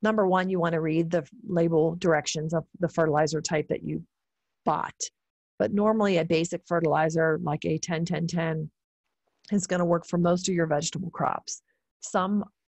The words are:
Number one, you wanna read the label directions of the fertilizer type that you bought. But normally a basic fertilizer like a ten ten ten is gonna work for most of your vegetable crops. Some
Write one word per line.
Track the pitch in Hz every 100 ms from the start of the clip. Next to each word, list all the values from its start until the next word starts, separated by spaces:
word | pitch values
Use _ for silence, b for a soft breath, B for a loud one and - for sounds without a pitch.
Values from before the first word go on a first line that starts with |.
Number | 214 220 190
one, | 185 185
you | 185
wanna | 170 165
read | 160 160 165
the | 175 151 -
label | - 175 170 165 165 175
directions | 180 151 143 160 156
of | 165 - -
the | 170
fertilizer | - 160 147 156 156
type | - 156 151
that | -
you | - 156 175 _ _ _ _ _
bought. | - 151 - - - _ _ _ _ -
But | -
normally | 202 208 220 202 180
a |
basic | 170 160 170 170 -
fertilizer | 170 160 151 160 160 160 156
like | 170 151
a | 170 160
ten | - 160
ten | 170 160 170
ten | 170 165 160 156 _ _ _ _ _ _ _ -
is | 202 190
gonna | 180
work | 175 170 -
for | 175
most | 170 180 180
of |
your | 175 160
vegetable | 147 160 156 175
crops. | - 139 - - - _ _ _ _
Some | - 202 185 208 - _ _